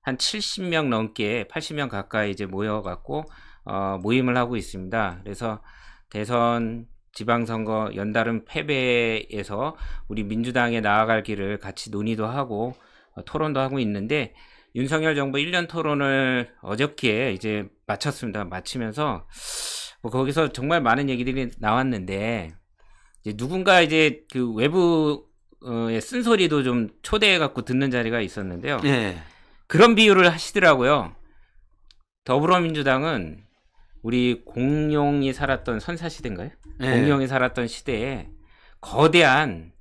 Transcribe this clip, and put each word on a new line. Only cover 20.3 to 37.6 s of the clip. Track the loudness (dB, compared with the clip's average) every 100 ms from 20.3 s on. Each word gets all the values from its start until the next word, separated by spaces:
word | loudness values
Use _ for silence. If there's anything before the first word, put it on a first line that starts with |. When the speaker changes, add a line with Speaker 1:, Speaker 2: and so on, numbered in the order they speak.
| 0 0
Speaker 1:
정말 | -2 -2 2
많은 | 4 2 2
얘기들이 | -2 -2 -4 -6 -2
나왔는데, | 0 2 0 -2 -4 -4 -4 -4 -8 -16 _ _ -20 -20 _ _
이제 | -10 -6
누군가 | -4 -2 6 6
이제 | 6 4 2 0 _
그 | -4 -2
외부, | 0 2 4 4 4 2 -2 -8 _ _ _ -8
어, | -4 -2
의 | -2
쓴소리도 | -2 -2 2 4 4 2
좀 | 2 0 -2 _
초대해갖고 | -4 2 4 4 2 -2
듣는 | -2 0 2
자리가 | 0 0 -2
있었는데요. | -4 -6 -8 -6 -4 -2
Speaker 2:
예. | 0 0 0 -6 -14 -20 _ _ _
Speaker 1:
그런 | 6 6 8
비유를 | 8 8 6
하시더라고요. | 4 -4 4 6 6 4 2 0 -12 -20 -20 -20 -20 _ _ _ _ _ _
더불어민주당은 | 0 2 4 4 2 0 2 2 0 -4 -6 -12 _ _ _ _ -20 -12
우리 | -2 2 2 0 -6
공룡이 | -4 0 0 0 2 2 2 0
살았던 | -2 -2 -2 -2 -6
선사시대인가요? | -6 -8 -8 -8 -10 -8 -12 -14 -20 -6
Speaker 2:
예. | 0
Speaker 1:
공룡이 | 4 4 2 0
살았던 | 0 0 -2